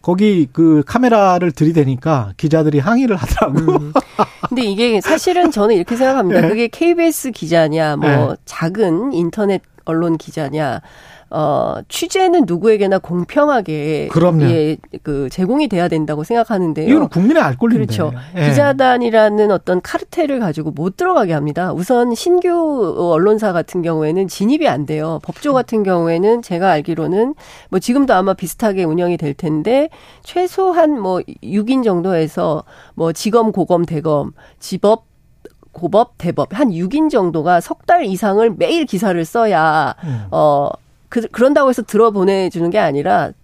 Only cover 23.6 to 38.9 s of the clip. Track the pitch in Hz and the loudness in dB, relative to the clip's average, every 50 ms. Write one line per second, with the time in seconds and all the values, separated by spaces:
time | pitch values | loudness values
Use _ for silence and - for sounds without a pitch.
23.6 | 156 - - 185 165 170 165 156 156 151 156 185 196 180 - - 196 226 285 311 | -4 -4 -6 -4 -2 -2 -2 0 0 0 0 -2 -2 -4 -4 -2 0 0 0 2
24.6 | 320 240 135 135 147 131 156 156 156 160 165 151 - - 190 - - 294 269 262 | 0 0 0 -2 -4 -4 -4 -6 -4 -6 -6 -8 -8 -12 -14 -6 -4 0 0 0
25.6 | 240 - 233 220 202 196 185 170 165 165 165 170 190 214 233 240 233 - 180 170 | -2 0 -2 -2 0 0 0 0 0 0 0 2 2 2 2 0 -2 -6 -4 -2
26.6 | 185 196 170 151 147 - 165 165 160 151 180 202 226 269 302 - - - - - | 0 2 2 0 0 -4 -4 -4 -2 -2 0 0 0 -2 -4 -10 -16 -20 -20 -20
27.6 | - - - 190 - - 240 285 277 247 220 185 185 196 190 - 190 165 - - | -12 -4 -4 -4 -2 0 0 0 2 4 2 2 2 0 -2 -2 -6 -10 -6 -2
28.6 | 247 214 196 190 180 160 156 175 175 175 175 165 170 143 143 - - 156 156 151 | -2 -2 0 0 -2 -2 0 0 0 -2 -2 -2 -4 -6 -6 -4 -4 -4 -2 -2
29.6 | 156 208 247 269 302 320 - - - - - _ - - - 349 370 359 - - | 0 0 0 0 0 -2 -6 -16 -20 -20 -20 _ -20 -6 -4 -2 -2 -2 -2 0
30.6 | 381 370 339 349 330 302 294 247 196 190 185 175 - - - - - 117 180 208 | 0 0 2 2 2 2 0 -2 -2 -2 -4 -4 -6 -8 -16 -16 -12 -4 -4 -4
31.6 | 208 226 262 262 240 220 185 170 170 190 185 165 160 156 - 185 175 170 147 151 | -2 0 -2 0 2 0 0 0 0 0 0 0 -2 -2 -4 -4 -2 -2 -2 -4
32.6 | - _ - - - - _ - 165 165 165 - - 220 196 240 226 220 202 196 | -6 _ -20 -20 -20 -20 _ -4 -4 -4 -4 -4 -4 0 2 2 2 2 0 -2
33.6 | 165 - 180 170 170 156 165 151 156 160 151 143 139 - - - - - _ _ | 0 0 0 0 0 -2 -4 -4 -2 0 -2 -2 -2 -6 -12 -16 -20 -20 _ _
34.6 | - - 190 175 - 202 220 226 _ _ _ _ _ _ _ _ _ - _ _ | -12 -10 -6 0 2 2 2 2 _ _ _ _ _ _ _ _ _ -20 _ _
35.6 | _ _ _ - 170 160 - 214 240 - _ _ - 175 156 151 135 - 180 214 | _ _ _ -8 -6 0 2 2 2 2 _ _ -6 -4 -2 -2 -4 -4 -2 -2
36.6 | 294 233 175 165 180 190 220 302 311 302 - 233 185 175 156 160 147 175 180 170 | -2 -2 0 -2 -4 -2 0 0 0 2 2 0 0 0 -2 -2 0 2 2 2
37.6 | 175 - 330 _ _ - 349 349 311 202 190 180 226 202 190 208 226 233 185 - | 0 -2 -10 _ _ 2 2 2 2 -2 -4 -2 -2 0 2 2 2 2 2 0
38.6 | - - 302 339 311 - | -2 0 0 -2 -2 -2